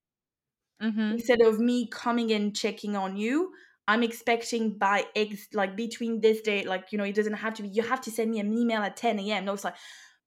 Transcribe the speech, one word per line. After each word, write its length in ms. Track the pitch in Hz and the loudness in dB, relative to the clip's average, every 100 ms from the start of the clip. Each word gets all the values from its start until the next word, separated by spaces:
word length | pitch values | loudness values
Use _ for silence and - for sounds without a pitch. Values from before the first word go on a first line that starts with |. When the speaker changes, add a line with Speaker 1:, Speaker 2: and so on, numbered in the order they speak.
| _ _ _ _ _ _ _ - | _ _ _ _ _ _ _ -6
Speaker 1:
Mm-hmm. 320 | 220 214 214 | -4 0 0
Speaker 2:
Instead 280 | 233 233 240 | -2 2 6
of 200 | 226 214 | 6 6
me 260 | 240 247 233 | 2 2 -2
coming 440 | - 240 233 226 | -4 -2 0 2
and 200 | 214 208 | 0 0
checking 440 | 208 220 214 208 202 | -2 -4 -4 -6 -4
on 180 | 190 196 | -4 -4
you, 380 | 220 294 370 - - _ - | 0 0 -2 -6 -20 _ 0
I'm 160 | 220 | 2
expecting 720 | 233 233 - 226 - 233 220 196 | 2 -2 0 0 0 -2 -2 0
by 280 | 196 202 - 208 | 2 2 0 -2
ex-, 320 | 208 202 - | -2 -4 -6
like, 240 | 208 190 196 | -2 -2 -2
between 420 | 226 - 233 226 | -6 -4 -4 4
this 220 | 220 220 | 4 4
day, 240 | 214 202 190 | 0 -2 -2
like, 260 | 185 - | -4 -4
you 60 | 208 | -4
know, 80 | 202 | -2
it 100 | 208 | 0
doesn't 180 | 208 | 0
have 200 | 208 214 | -2 -6
to 100 | 220 | -6
be, 60 | 202 | -2
you 140 | 202 | -2
have 180 | 220 254 | 0 -2
to 100 | 240 | -4
send 200 | 220 220 | -2 -2
me 80 | 220 | 0
an 120 | 208 | 0
email 300 | 226 233 220 | 2 2 2
at 160 | 196 - | -2 0
ten 200 | 233 208 | 0 0
A 140 | 196 | -2
M. 140 | 208 196 | -2 -2
No, 80 | |
it's 100 | 202 | -4
like, 120 | 190 - - - - _ | -4 -8 -20 -20 -20 _